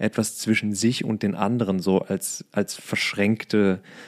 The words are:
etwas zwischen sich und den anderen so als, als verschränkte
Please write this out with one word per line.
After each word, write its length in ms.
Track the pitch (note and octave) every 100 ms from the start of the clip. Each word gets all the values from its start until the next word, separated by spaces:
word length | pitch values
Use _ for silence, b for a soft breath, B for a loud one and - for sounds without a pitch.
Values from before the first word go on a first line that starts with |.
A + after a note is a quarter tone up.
etwas 380 | A2 - G#2+ -
zwischen 340 | - G#2+ G#2+
sich 300 | G2+ A2+ B2+
und 180 | A#2 G#2+
den 140 | G2+ -
anderen 420 | G2 A#2+ G2+ F#2+
so 220 | F2 F#2+
als, 440 | - F#2+ - - -
als 240 | - G2+
verschränkte 1040 | - - - - - G2+ A2+ - G#2+ G2 F#2 - B